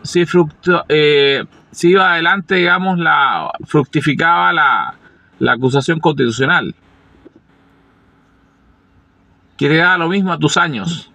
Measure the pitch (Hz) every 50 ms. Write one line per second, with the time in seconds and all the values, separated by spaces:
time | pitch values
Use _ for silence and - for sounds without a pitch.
0 | - - - 175 175 - - 180 165 151 - _ - 170 180 - - - 151 156
1 | 151 147 147 143 139 139 139 127 - - _ _ _ _ - - - 175 185 196
2 | 190 185 170 165 165 170 185 196 175 - 190 185 175 175 175 185 185 190 185 175
3 | 165 160 151 143 139 131 104 82 76 - - - - - - 147 131 _ - 156
4 | 131 151 135 - 165 165 170 175 175 180 175 160 147 143 127 95 - - - _
5 | _ - _ _ _ _ _ _ 131 127 123 113 131 131 127 139 131 - 165 160
6 | - 170 147 139 131 117 113 120 135 143 175 170 - - - _ _ _ _ _
7 | _ _ _ _ _ - _ _ _ _ _ _ _ _ _ _ _ _ _ _
8 | _ _ _ _ _ _ _ _ _ _ _ _ _ _ _ _ _ _ _ _
9 | _ _ _ _ _ _ _ _ _ _ _ - 143 143 156 160 170 180 180 175
10 | 165 165 185 202 190 185 170 151 151 147 - 180 175 170 143 110 190 170 85 -
11 | - _